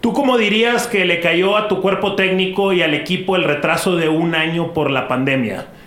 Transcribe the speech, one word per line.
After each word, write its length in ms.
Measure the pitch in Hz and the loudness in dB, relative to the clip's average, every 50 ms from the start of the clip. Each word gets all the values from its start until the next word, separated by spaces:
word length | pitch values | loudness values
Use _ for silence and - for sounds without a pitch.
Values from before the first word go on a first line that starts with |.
¿Tú 120 | - 233 - | 0 0 0
cómo 240 | - 277 254 247 240 | 2 2 2 2 2
dirías 500 | 220 208 202 220 226 240 240 233 - - | 2 2 2 2 2 2 2 0 -2 -2
que 160 | - 196 185 | 0 0 2
le 160 | 175 170 170 | 2 0 0
cayó 380 | 170 170 170 175 185 190 202 214 | 0 0 2 2 2 2 2 0
a 100 | 208 208 | 0 0
tu 140 | 196 185 | -2 0
cuerpo 340 | - 190 190 - 208 196 - | 0 0 0 0 -2 -2 0
técnico 560 | - 190 185 185 185 190 190 185 190 196 190 | 0 0 0 2 0 0 -2 0 0 0 0
y 100 | 190 175 | 2 2
al 120 | 165 156 147 | 2 0 0
equipo 420 | 147 151 - 180 180 185 190 190 | -2 -2 -2 -4 -4 -2 0 0
el 80 | 180 165 | 0 2
retraso 540 | 147 147 143 - 156 165 165 - 190 180 170 | 0 0 0 0 0 0 0 0 0 0 2
de 100 | 165 156 | 2 0
un 260 | 160 156 170 170 165 | 2 2 0 0 0
año 400 | 160 160 165 165 170 165 - - | 0 0 0 -2 -2 -4 -2 -2
por 160 | 156 147 139 | -2 0 0
la 200 | 135 131 131 - | 0 -2 -2 -2
pandemia? 560 | 127 127 135 139 135 135 120 107 95 - - - - - - | -2 0 0 0 0 0 0 -2 -4 -6 -10 -12 -16 -20 -20